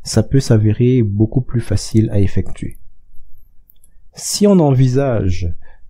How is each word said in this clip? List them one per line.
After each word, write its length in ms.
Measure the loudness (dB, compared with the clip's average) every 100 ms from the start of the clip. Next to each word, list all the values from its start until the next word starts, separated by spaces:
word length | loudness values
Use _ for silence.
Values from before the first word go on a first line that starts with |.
ça 220 | -4 -2
peut 160 | 2 0
s'avérer 640 | 2 2 2 2 2 2
beaucoup 380 | 0 0 0 0
plus 200 | -2 -4
facile 480 | -2 -4 0 0 2
à 80 | 2
effectuer. 600 | 2 2 0 -4 -8 -10 -14 -16 -14 -12 -10 -12 -14 -20 -20 -20 -20 -20 -20
Si 340 | -14 -10 0 4
on 120 | 4
envisage 960 | 4 4 2 2 0 0 0 0 -2 -4 -8 -16 -10